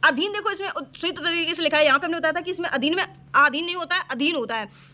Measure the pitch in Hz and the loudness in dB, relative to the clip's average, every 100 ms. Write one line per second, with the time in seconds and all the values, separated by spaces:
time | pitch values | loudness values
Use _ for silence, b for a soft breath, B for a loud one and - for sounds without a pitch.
0 | 302 269 381 415 415 392 392 - 269 - | 4 2 0 -2 -4 -4 -6 -8 -10 -6
1 | 339 359 330 339 330 339 320 302 302 277 | -6 -2 -2 0 -2 -2 0 4 4 4
2 | 339 339 320 311 349 359 339 277 277 349 | 2 -2 0 -2 -4 -6 -4 -2 0 0
3 | 370 - - - 294 277 339 349 330 359 | -2 -6 -2 4 4 4 -4 -4 -2 -4
4 | 339 254 285 330 220 226 208 B B | -4 -2 0 0 -2 -4 -6 B B